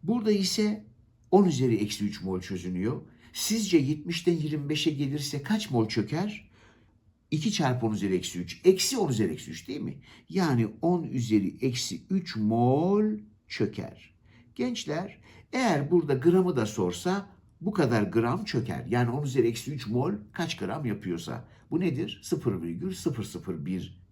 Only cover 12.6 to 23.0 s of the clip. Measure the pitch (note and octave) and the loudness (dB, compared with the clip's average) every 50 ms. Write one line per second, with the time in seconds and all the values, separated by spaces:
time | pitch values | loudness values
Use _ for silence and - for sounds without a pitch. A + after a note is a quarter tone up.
12.6 | A#2+ B2 C3 D3 E3 F#3 G3+ G#3 G#3+ G#3+ G#3+ G#3+ - - - _ _ _ - - | 4 4 4 4 4 2 2 2 2 0 -2 -4 -10 -16 -20 _ _ _ -4 -2
13.6 | - - - - - - - - - - _ _ _ - - - - - _ - | -2 -2 -2 -6 -10 -10 -12 -18 -20 -20 _ _ _ -20 -20 -20 -20 -20 _ -4
14.6 | B3 B3+ A#3+ - - - - E3 F#3 - - - - - - - - _ - B3+ | -4 -4 -4 -6 -6 -4 -4 -4 -4 -6 -12 -18 -20 -20 -20 -20 -20 _ -2 0
15.6 | C4 A3+ E3+ C#3+ C#3 C#3+ F3 F3 D#3+ C#3 C#3 C3 B2+ E3+ F3 F#3 F#3 F3+ E3 C3 | 2 2 2 2 2 4 4 4 4 4 0 4 4 6 6 6 4 4 2 0
16.6 | A2 G#2 - - F#2+ F2+ F2+ - - F3+ F#3 G3+ F#3+ - - - _ - _ _ | 0 0 0 0 0 0 -2 -2 -2 -2 -2 -2 -4 -8 -18 -20 _ -20 _ _
17.6 | D#3+ F#3 G#3+ - D#3 A#2+ A#2+ A2+ G#2 F#2+ F2 A2+ A2+ A#2+ B2 B2 - - - B2 | -6 -4 0 2 2 4 4 2 2 2 2 0 2 2 0 -4 -4 -2 -2 -2
18.6 | - - F2+ C2+ - - G#2+ A#2+ B2 A#2 A#2+ D3 D3 C#3 B2 C3+ A2+ A#2 A#2+ - | -2 -2 -6 -8 -4 -2 2 2 2 2 0 -2 -4 -2 2 4 2 2 2 -2
19.6 | - C3 D3 C#3 - G#2 A2 B2 C#3 E3 G#3 G#3 - - - - E3+ D#3+ - - | -6 -8 -8 -8 -6 -2 -2 0 0 0 -2 -4 -8 -14 -6 -6 -4 -4 -4 -6
20.6 | - F#2 G#2 D3+ D3 A#2 G2+ - - F#2 F2 E2 - - B1+ - - - - - | -6 -6 -4 -4 -2 -4 -4 -4 -4 -4 -4 -4 -4 -8 -10 -10 -10 -14 -20 -20
21.6 | - _ - E3 F#3 F3 C#3 B2+ E3+ - - - - - - - - A#2 G2+ F2+ | -12 _ -2 0 2 2 0 0 -4 -6 -6 -12 -4 -4 -4 0 0 -2 -2 -2
22.6 | E2 E2+ E2+ - - F#3+ F#3 - | -4 -6 -6 -4 -6 -6 -6 -2